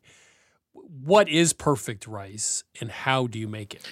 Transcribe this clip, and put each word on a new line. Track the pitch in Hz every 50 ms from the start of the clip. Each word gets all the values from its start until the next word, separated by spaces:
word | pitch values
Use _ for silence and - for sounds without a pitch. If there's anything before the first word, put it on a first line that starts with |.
| _ _ _ _ _ _ _ _ _ _ _ _ _ _ _
what | - - - 165 135 127 151 190 208 208 156
is | 151 165 170 160 -
perfect | - - 156 143 - - - 113 98 -
rice, | 113 107 101 98 98 101 107 - - - - - _ - -
and | 117 107
how | - - - 135 131 131 127
do | 120 110 113
you | 110 107
make | 107 110 104 104 -
it? | - - -